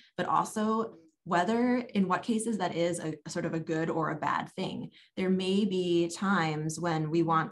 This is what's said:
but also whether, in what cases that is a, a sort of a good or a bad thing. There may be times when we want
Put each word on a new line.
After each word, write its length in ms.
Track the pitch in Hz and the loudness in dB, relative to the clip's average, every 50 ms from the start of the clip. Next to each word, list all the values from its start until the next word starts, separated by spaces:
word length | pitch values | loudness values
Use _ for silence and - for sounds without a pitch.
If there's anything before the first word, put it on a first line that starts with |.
| - - _ | -16 -12 _
but 100 | - 180 | -6 -2
also 720 | - - 156 175 - - 220 214 220 220 220 220 - - - - - _ _ - | 0 2 2 0 0 -2 -2 0 0 0 0 -2 -4 -6 -14 -20 -20 _ _ -6
whether, 540 | 170 180 175 180 202 226 233 240 247 247 254 | -2 0 2 2 2 2 2 2 2 2 0
in 300 | - - - 202 190 180 | 0 -2 0 2 2 2
what 160 | 180 175 - | 2 0 0
cases 340 | - 226 220 214 226 220 180 | 0 -2 -2 0 -2 -2 0
that 180 | 180 165 - | -2 -2 0
is 240 | 160 170 175 170 165 | 0 0 0 0 -2
a, 140 | 175 156 156 - - 165 | -4 -6 -6 -6 -8 -8
a 20 | |
sort 160 | - 175 170 | -6 -4 -4
of 80 | 165 156 | -2 -4
a 60 | 165 | -4
good 320 | 156 170 165 160 165 160 | -4 -2 -2 -2 -2 -2
or 180 | 160 160 156 151 | 0 0 0 -2
a 60 | 156 | -2
bad 340 | 151 143 143 - - - - - | -2 -2 -2 -2 -2 -4 -6 -6
thing. 360 | - 190 - - - - - - - - _ - | -6 -6 -6 -6 -8 -10 -12 -14 -18 -20 _ -6
There 140 | - 190 185 | -2 0 2
may 360 | 190 185 185 185 196 202 220 | 2 2 2 2 2 4 2
be 440 | 190 185 185 180 175 175 170 170 170 | 2 2 0 0 2 2 2 2 0
times 720 | 170 - 202 190 202 175 160 160 151 151 156 160 156 160 | -2 -2 0 0 2 2 2 0 0 -2 -2 -4 -4 -2
when 320 | 170 175 160 160 156 151 | -2 -2 0 0 0 0
we 100 | 156 170 | 2 2
want 300 | 165 160 165 160 156 - | 2 4 2 2 0 0